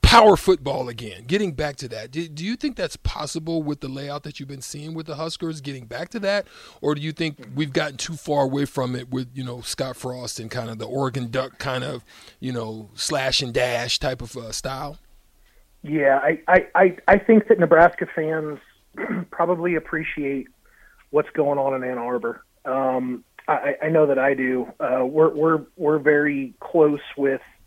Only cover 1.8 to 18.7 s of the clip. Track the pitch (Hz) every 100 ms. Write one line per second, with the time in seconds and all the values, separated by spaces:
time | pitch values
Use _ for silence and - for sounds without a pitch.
1.8 | 127 110 113 143 170 151 180 240 302 233
2.8 | 175 - - - 151 170 160 165 151 147
3.8 | 135 135 143 143 151 - 135 139 - 147
4.8 | 151 160 160 143 160 - 165 160 139 135
5.8 | 117 123 175 233 196 202 - - - -
6.8 | 147 147 156 151 165 143 - 131 151 135
7.8 | 151 131 - 160 - 143 135 139 139 -
8.8 | 123 123 127 131 123 127 127 123 117 -
9.8 | 135 127 127 127 120 - 113 123 117 110
10.8 | 113 131 135 131 120 131 131 _ 139 131
11.8 | 127 131 _ - - _ 127 123 113 110
12.8 | 107 - - 147 131 - 131 120 123 117
13.8 | 120 - 143 127 120 123 113 - 135 135
14.8 | 147 160 _ _ _ _ _ _ _ _
15.8 | 143 156 139 135 139 160 - 185 185 170
16.8 | 190 180 - 202 202 220 - 202 165 160
17.8 | 170 - 175 - 156 160 151 143 _